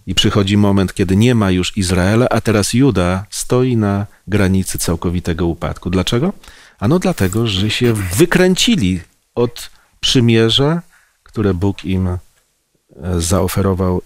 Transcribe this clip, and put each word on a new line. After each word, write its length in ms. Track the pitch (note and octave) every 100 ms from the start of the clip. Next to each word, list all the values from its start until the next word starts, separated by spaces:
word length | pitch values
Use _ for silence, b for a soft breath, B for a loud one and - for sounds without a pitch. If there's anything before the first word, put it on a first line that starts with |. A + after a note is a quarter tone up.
| -
I 80 | F#2
przychodzi 420 | A2 G#2+ G2 G2+
moment, 360 | G2+ G2 F#2
kiedy 220 | - F#2 F#2+
nie 200 | A#2 A#2+
ma 160 | G2
już 260 | F2+ F2 -
Izraela, 520 | F2+ F2+ F2+ A2 B2
a 120 | A2+
teraz 320 | - G#2+ G2
Juda 520 | A#2+ C#3 F#2+ F2 F#2 G2+
stoi 480 | - - B2+ B2+ A#2+
na 280 | G#2 G2+ G2+ b -
granicy 500 | G2+ F#2+ F#2+ F#2 -
całkowitego 680 | - E2+ F2+ F2 F2 E2 F2
upadku. 420 | D#2+ D#2+ - -
Dlaczego? 440 | F2 - - E3+ - B B B B
Ano 200 | G#2 F3
dlatego, 480 | F#3 E3+ F#2+ G2+ A#2
że 220 | F#2+ G#2+
się 240 | - A#2+
wykręcili 1080 | A2 F#2+ F#2 F3 - F#3 F#3 - A3 F#2+ F2+ - _ _ -
od 340 | A#2+ - - b b b
przymierza, 800 | - C3+ A#2 A2+ A2+ A2+ C#3+ E3+ - b b b
które 300 | - - G2+
Bóg 320 | F2+ G2 G2 D#2+
im, 220 | F#2 F#2
e, 120 | F2 - _ _ _ _ _ _ - E2 F2
zaoferował 840 | E2+ F#2 F2+ - G2 F#2 F#2+ F2+